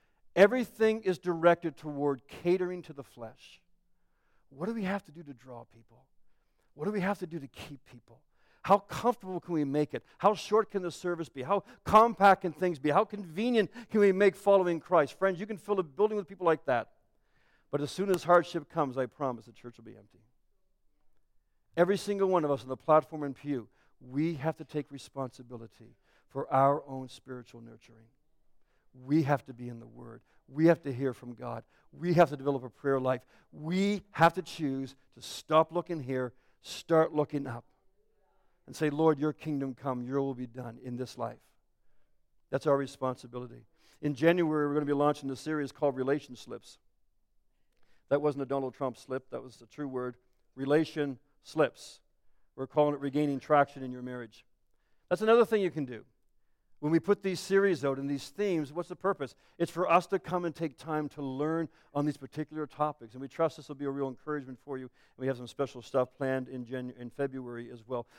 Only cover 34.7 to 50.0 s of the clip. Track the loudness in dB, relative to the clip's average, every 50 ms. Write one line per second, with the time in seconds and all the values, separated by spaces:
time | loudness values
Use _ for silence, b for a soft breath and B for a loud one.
34.7 | -2 -4 -6 -10 -12 _ _ _ -20 -18 -16 -16 -14 -12 -2 4 4 4 4 4
35.7 | 0 -6 -4 -4 -6 -6 -6 -4 -4 -4 -4 -6 -8 _ _ _ _ _ -16 -16
36.7 | -14 -10 -2 2 4 4 4 4 2 -2 -2 -2 -2 -6 -6 -6 -10 -12 -14 _
37.7 | _ _ _ _ _ _ _ _ _ _ _ _ _ _ _ _ _ _ -20 -12
38.7 | -6 -2 -2 0 2 4 4 4 4 4 0 -2 -2 -4 -6 -6 -4 -4 -4 -6
39.7 | -8 -6 -6 -4 -4 -4 -4 -4 -2 -2 -2 -2 -4 -8 -10 -12 -12 -12 -12 -12
40.7 | -14 -14 -12 -10 -8 -8 -8 -8 -8 -8 -8 -8 -8 -12 _ _ _ _ _ _
41.7 | _ _ _ -20 -20 -20 -20 _ _ _ _ _ _ _ _ -8 -6 -2 0 2
42.7 | 2 0 0 -4 -8 -6 -6 -6 -6 -6 -12 -16 -14 -14 -14 -14 -18 -20 -20 _
43.7 | b b b b b b -6 -4 -2 4 4 4 6 4 2 2 2 0 0 0
44.7 | 0 0 0 0 2 2 2 2 2 0 -4 -8 -8 -8 -6 -6 -4 -4 -4 -6
45.7 | -6 -2 0 0 0 0 -2 -2 -2 -2 -4 -12 -20 -18 -16 -14 -16 -16 -16 -20
46.7 | -20 _ _ _ _ _ _ _ _ _ _ _ _ _ _ _ _ _ _ _
47.7 | _ _ -20 _ -20 _ _ -2 0 2 2 0 0 -2 -4 -4 -4 -4 -4 -4
48.7 | -6 -6 -6 -6 -6 -8 -10 -8 -8 -8 -8 -10 -12 -12 -12 -14 -20 -20 -20 -18
49.7 | -12 -10 -8 -6 -6 -6